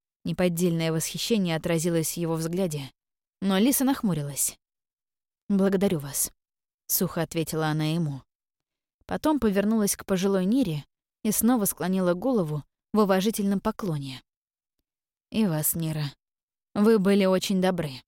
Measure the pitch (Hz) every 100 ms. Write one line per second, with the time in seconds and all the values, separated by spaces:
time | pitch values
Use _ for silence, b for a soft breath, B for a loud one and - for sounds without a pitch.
0 | _ _ 175 165 180 170 180 165 160 160
1 | - 170 - 226 175 160 170 170 175 170
2 | 156 175 165 160 165 175 185 151 131 -
3 | _ _ _ _ 190 190 247 262 262 269
4 | 208 156 143 139 - - _ _ _ _
5 | _ _ _ _ - 196 196 196 196 165
6 | 139 - - - _ _ _ _ - -
7 | 180 175 160 165 156 160 156 156 156 165
8 | 151 135 - _ _ _ _ _ _ _
9 | - 190 311 302 220 196 202 226 202 -
10 | - 185 196 196 185 262 196 147 - _
11 | _ _ 220 - 226 247 196 - 175 190
12 | 180 175 247 233 156 151 - _ _ 208
13 | 202 190 208 214 196 196 220 - 196 147
14 | 135 127 - _ _ _ _ _ _ _
15 | _ _ _ 214 208 156 151 165 160 156
16 | 143 - _ _ _ _ _ 196 208 226
17 | 190 202 190 185 - 190 185 175 156 127